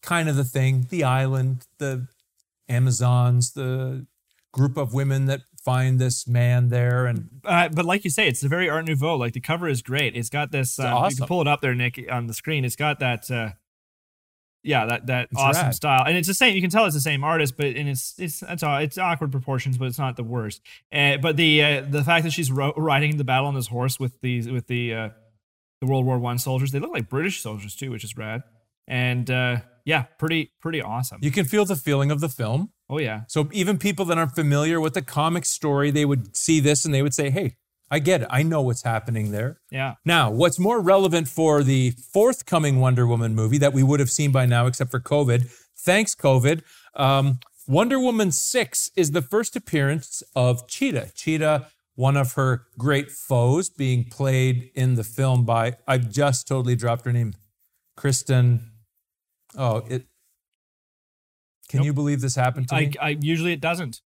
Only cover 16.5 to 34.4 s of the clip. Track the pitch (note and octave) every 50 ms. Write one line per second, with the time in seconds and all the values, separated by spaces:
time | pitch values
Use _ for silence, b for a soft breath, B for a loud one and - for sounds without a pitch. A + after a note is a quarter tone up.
16.5 | G3 F#3+ F3+ F3+ E3 A3 A3+ F#3+ D3+ D3+ C3 D#3+ D3 C3+ C#3 D3+ E3 E3 D3+ C3
17.5 | B2+ - D3 C#3+ A#2+ C3 D3 C#3+ C#3 C3 - - - - F#3 E3 D3 - - -
18.5 | F3 E3 - D3+ C#3+ C#3 D3+ D3 - F#3 F#3 F3+ E3+ C#3+ D#3+ C#3+ C3+ C3+ B2+ -
19.5 | C3+ B2+ - C3+ B2+ B2 C3 B2+ A#2+ - C#3 C3 B2+ - A#2+ A2+ A#2+ B2 A2 G#2+
20.5 | G2+ - B B B B B _ - C#3 C#3+ C#3+ C#3 C3+ C3+ E3 D#3 C#3+ E3+ D#3+
21.5 | D3+ D3+ D3 D3 D3 C#3 C3+ C#3 C#3 D3 C#3 D3 E3+ E3+ D#3 E3+ D3 - E3 C3
22.5 | C3 C#3 C#3 C#3+ D3+ D3+ D#3 D#3+ C#3 C#3 D3+ D3+ D3+ D3 C#3 B2+ C3 C3 C3+ C#3+
23.5 | C#3 C3+ A#2+ G#2+ A#2 A#2+ B2 C3 B2+ - C3+ B2 - _ - B2+ B2 A#2+ A#2 A#2
24.5 | C3 B2 A#2 _ B2 B2 A#2+ A#2+ A2+ A2+ A2+ G#2+ - _ _ _ _ _ _ _
25.5 | _ _ _ _ _ _ - B2+ C3+ C3 B2+ B2+ B2+ B2 A#2+ A#2+ A#2+ A#2+ - C#3
26.5 | C3 C3 C#3 C#3 C3 C#3 F3+ D#4 E4+ C#3+ A2 - C3 C3+ D#3+ G3 F#3 - - A2
27.5 | G#2+ G#2 G2 G2+ - - C#3 C3 A#2+ A2 - G#2 A2 - A2 G#2+ A2 A#2+ C3 _
28.5 | _ _ _ _ _ _ _ - B2+ B2+ B2 B2+ B2 B2 A#2+ A#2 B2+ B2+ B2+ B2
29.5 | B2 A#2 - _ _ _ _ D3 D#3 D3+ B2 - _ _ D#3 D#3 E3 E3 D3 -
30.5 | _ _ _ E3 E3 D3+ A2 G#2 A2 A#2 B2+ - G2 - - D3 C3+ - F3+ B2+
31.5 | - G#3 G#3 F3+ G3 C#3+ - D3+ C#3+ C#3 C#3 C#3+ D3+ D3 D#3 D#3 - - A#2+ G#2+
32.5 | A#2 C#3+ F#3 - _ _ _ _ C3+ D#3 D3+ A2+ A2 G#2+ A#2 _ - D#3 D3+ D3
33.5 | E3 G3+ F3+ F#3+ G#3 D#3 - G3+ G3 C#3+ F#3+ E3+ F3 E3 E3 C#3+ - -